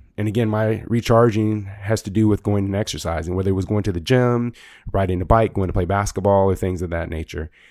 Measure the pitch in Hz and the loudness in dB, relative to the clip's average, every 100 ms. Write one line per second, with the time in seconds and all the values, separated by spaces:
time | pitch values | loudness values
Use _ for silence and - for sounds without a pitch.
0 | - - 107 107 110 107 110 110 110 117 | -14 -6 -2 0 0 2 0 -2 -2 -2
1 | - 117 120 107 107 107 98 101 98 110 | 4 6 6 4 0 -2 -6 -10 -4 -4
2 | - 101 107 101 - 104 98 98 107 78 | 0 2 2 2 0 0 0 -2 -4 -6
3 | 82 82 82 92 95 95 90 107 101 85 | -4 -4 -4 -2 0 -2 0 -2 0 -4
4 | 82 127 123 120 120 - - - - 98 | 0 2 2 0 -4 -8 -20 -16 -4 -2
5 | 95 90 92 113 107 101 92 92 87 101 | 0 -2 2 2 2 0 -2 -2 0 0
6 | 98 - 98 98 95 92 95 92 87 85 | -2 0 2 4 4 2 -2 -4 -4 -4
7 | 82 80 80 78 80 - _ | -6 -8 -8 -10 -10 -14 _